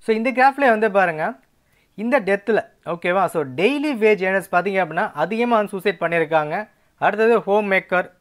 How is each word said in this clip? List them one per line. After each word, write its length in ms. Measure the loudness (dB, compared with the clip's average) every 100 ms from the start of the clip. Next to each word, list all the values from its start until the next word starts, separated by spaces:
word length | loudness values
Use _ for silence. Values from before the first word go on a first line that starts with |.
| -2
So, 40 | -2
இந்த 120 | 0 2
கிராஃப்ல 320 | 2 4 2 2
வந்து 140 | 2 2
பாருங்க, 280 | 0 0 -6 -8 _ _ _ _ _ -8
இந்த 120 | -2 0 0
டெத்தில், 340 | -2 0 -2 -2 _ -10 -6
ஓகேவா? 280 | -2 0 0
So, 80 | -2 -4 0
டெய்லி 300 | 0 0 -4 0
வேஜ் 200 | 2 2 0
ஏர்னர்ஸ் 260 | -2 0 -2
பார்த்தீங்க 260 | 0 -2
அப்படின்னா 240 | -2 -2 -4 -4
அதிகமா 320 | -4 -2 0 0
வந்து 140 | 0 -4
சூசைட் 260 | -4 -2
பண்ணியிருக்காங்க. 520 | -2 -2 2 0 0 -6 -8 _ _ _ -2
அடுத்தது 280 | 2 2 2 2
ஹோம் 200 | 0 2
மேக்கர் 340 | -2 0 -4 -4 _